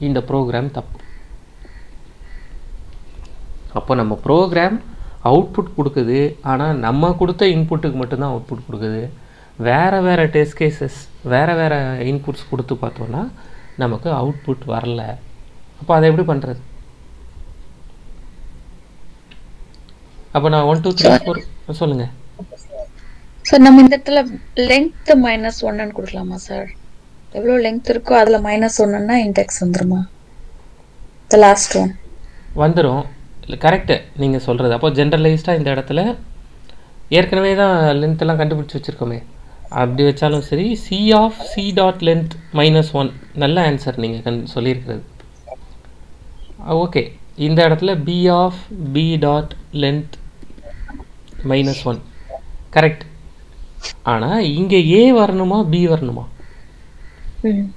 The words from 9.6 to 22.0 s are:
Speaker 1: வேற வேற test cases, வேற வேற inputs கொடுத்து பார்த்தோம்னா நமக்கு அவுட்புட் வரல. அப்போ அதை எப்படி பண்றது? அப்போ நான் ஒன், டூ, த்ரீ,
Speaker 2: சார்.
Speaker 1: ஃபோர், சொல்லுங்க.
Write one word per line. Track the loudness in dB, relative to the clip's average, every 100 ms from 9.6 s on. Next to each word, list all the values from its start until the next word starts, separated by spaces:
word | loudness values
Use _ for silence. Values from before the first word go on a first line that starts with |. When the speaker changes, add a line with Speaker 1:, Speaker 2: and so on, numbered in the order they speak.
| 0
Speaker 1:
வேற | 2 2 2 2
வேற | 4 4
test | 2 0 0
cases, | -2 -2 -6 -10 -16 -12 0
வேற | 2 2 2
வேற | 0 0 -2 -4 -2
inputs | -4 -4 -10 -6
கொடுத்து | -6 -4 -6
பார்த்தோம்னா | -6 -8 -8 -6 -8 -12 -18 -18 -14 -6
நமக்கு | -4 -4 -4 -2
அவுட்புட் | -4 -4 -6 -6 -6
வரல. | -6 -4 -6 -8 -12 -16 -18 -20 -20 -20 -10
அப்போ | 0 4
அதை | 4
எப்படி | 4 0
பண்றது? | -2 -4 -10 -14 -18 -20 -20 -20 -20 -20 -18 -16 -16 -18 -18 -20 -18 -18 -16 -18 -16 -16 -16 -18 -20 -20 -18 -18 -18 -20 -20 -20 -20 -20 -20 -20 -20 -20 -20 -6 0
அப்போ | 2
நான் | 4 2
ஒன், | 2 0
டூ, | 2
த்ரீ, | 4
Speaker 2:
சார். | 4 2
Speaker 1:
ஃபோர், | -6 -8 -14 -12 -4
சொல்லுங்க. | -2 -2